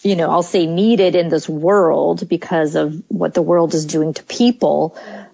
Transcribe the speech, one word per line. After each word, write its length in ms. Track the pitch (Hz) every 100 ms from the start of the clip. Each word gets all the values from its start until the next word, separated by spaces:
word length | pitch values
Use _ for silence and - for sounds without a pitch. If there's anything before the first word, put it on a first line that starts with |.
you 140 | 202 180
know, 160 | 156
I'll 100 | 165
say 240 | 170 196 165
needed 480 | 170 214 233 185 180
in 140 | 170
this 180 | 156 -
world 800 | 156 165 202 165 147 151 170 185
because 460 | 165 - 165 151
of 300 | 156 151 156 -
what 280 | 185 160 175
the 80 |
world 320 | 160 175 165 160
is 100 | 151
doing 300 | 156 156 -
to 80 |
people, 760 | - - 240 240 151 147 156 - - - -